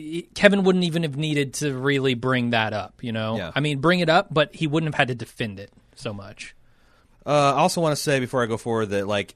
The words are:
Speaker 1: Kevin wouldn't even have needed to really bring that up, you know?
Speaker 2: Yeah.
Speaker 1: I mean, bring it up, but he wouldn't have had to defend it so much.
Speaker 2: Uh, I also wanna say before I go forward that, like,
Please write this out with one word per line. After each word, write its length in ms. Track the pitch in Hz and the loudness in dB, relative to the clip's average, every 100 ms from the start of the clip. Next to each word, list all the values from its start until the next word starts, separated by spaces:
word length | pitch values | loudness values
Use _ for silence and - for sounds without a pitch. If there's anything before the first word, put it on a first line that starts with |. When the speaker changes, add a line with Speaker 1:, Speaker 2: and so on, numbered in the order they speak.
| 156 170 170 - | -8 -8 -8 4
Speaker 1:
Kevin 280 | 208 202 | 4 6
wouldn't 200 | 185 185 | 4 4
even 200 | 175 160 | 2 0
have 140 | 165 135 | -2 -2
needed 380 | 156 151 139 - | -2 0 -2 -2
to 180 | 147 131 | -4 -2
really 380 | 135 139 135 | 0 2 2
bring 380 | 120 127 127 120 | 0 0 0 2
that 220 | 117 110 | 2 0
up, 300 | 104 90 - | -2 -8 -10
you 80 | 123 | -8
know? 260 | 110 110 110 | -4 -4 -4
Speaker 2:
Yeah. 140 | 85 135 | -4 -2
Speaker 1:
I 40 | |
mean, 200 | 151 143 | -2 0
bring 200 | 156 180 | 2 2
it 100 | 165 | 4
up, 240 | 165 202 | 2 2
but 200 | 156 147 | 0 0
he 140 | - 160 | 0 -2
wouldn't 260 | 151 160 | -2 -2
have 40 | 143 | 0
had 100 | 135 | 0
to 60 | 123 | 0
defend 440 | 113 - 117 95 | -10 -8 -8 -8
it 120 | 101 _ _ - | -16 _ _ -12
so 180 | 120 | -10
much. 420 | 101 98 - - - _ _ _ _ _ _ - | -10 -14 -16 -18 -20 _ _ _ _ _ _ -2
Speaker 2:
Uh, 40 | 147 143 135 | 2 4 4
I 40 | |
also 220 | 180 180 | 2 2
wanna 140 | 160 143 | 0 0
say 240 | - 139 | 0 0
before 220 | 123 131 | 0 0
I 40 | 120 | 0
go 100 | 110 | -2
forward 300 | - 113 107 | -2 -2 0
that, 200 | 101 98 | -2 0
like, 280 | 104 98 | -2 -4